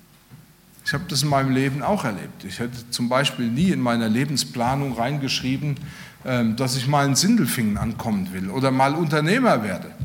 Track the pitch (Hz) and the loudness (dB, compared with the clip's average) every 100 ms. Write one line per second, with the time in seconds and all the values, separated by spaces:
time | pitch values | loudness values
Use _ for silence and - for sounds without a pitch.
0 | - - _ - - - _ - - 143 | -20 -20 _ -20 -20 -20 _ -8 -4 -4
1 | - 143 147 139 135 127 135 139 127 202 | -2 -2 2 2 2 2 0 0 0 0
2 | 127 95 71 - - - 120 123 - - | -2 -6 -10 -14 -12 -8 -8 -8 -10 -4
3 | 120 127 139 - 120 120 185 139 123 117 | 0 2 0 -2 -2 2 2 2 2 2
4 | 113 113 147 135 - 123 117 135 143 117 | 2 2 2 -2 -4 -2 0 0 -2 -2
5 | 120 147 135 - 131 135 147 143 - - | -2 -2 -2 -2 -2 -2 -2 -4 -8 -14
6 | - - 135 123 113 110 127 131 127 147 | -18 -12 -4 0 0 0 0 0 2 4
7 | 139 131 185 240 131 - 110 101 110 107 | 4 4 4 4 2 0 0 0 -2 -4
8 | 117 101 92 92 95 127 131 131 139 151 | -2 -2 -2 -6 -4 0 0 4 2 2
9 | 160 151 151 240 240 139 104 90 - - | 0 2 2 4 4 4 0 -6 -8 -10